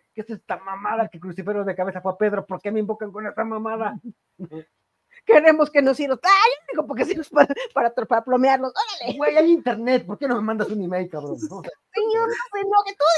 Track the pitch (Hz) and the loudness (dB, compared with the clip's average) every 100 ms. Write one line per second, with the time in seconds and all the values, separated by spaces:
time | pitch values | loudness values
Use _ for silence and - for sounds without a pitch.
0 | _ - 214 220 - 175 196 196 208 226 | _ -14 -12 -12 -10 -10 -10 -8 -4 -2
1 | 214 165 180 175 180 208 196 185 185 185 | -4 -6 -14 -10 -6 -4 -4 -4 -4 -4
2 | 190 185 214 202 - 180 208 214 214 214 | -6 -2 -2 -2 -6 -8 -6 -4 -4 -6
3 | 208 196 214 214 226 214 220 220 214 220 | -10 -10 -10 -6 -6 -6 -6 -6 -6 -8
4 | 240 - _ - 170 156 - _ _ _ | -14 -20 _ -18 -16 -14 -18 _ _ _
5 | _ - - 370 320 311 302 294 269 269 | _ -4 6 8 8 6 4 4 2 2
6 | 285 262 370 381 466 571 - 453 254 240 | -2 0 4 6 4 2 -6 -6 -4 -2
7 | 285 370 294 294 277 285 508 - 233 233 | -2 -4 0 4 4 4 -4 0 0 0
8 | 220 226 240 247 262 262 254 403 440 349 | 0 0 2 2 4 2 0 -4 -6 -6
9 | 247 240 294 302 330 339 247 214 240 254 | -6 -2 2 4 4 4 2 -4 0 0
10 | 175 - 277 233 214 220 180 208 180 185 | -2 -6 -2 -2 -2 -2 -4 -4 -4 -4
11 | 180 151 143 127 104 190 156 - _ - | -4 -8 -10 -10 -10 -12 -16 -18 _ -4
12 | 440 440 453 466 480 403 403 415 403 403 | -2 0 -2 -4 -6 -6 0 2 0 0
13 | 587 | 2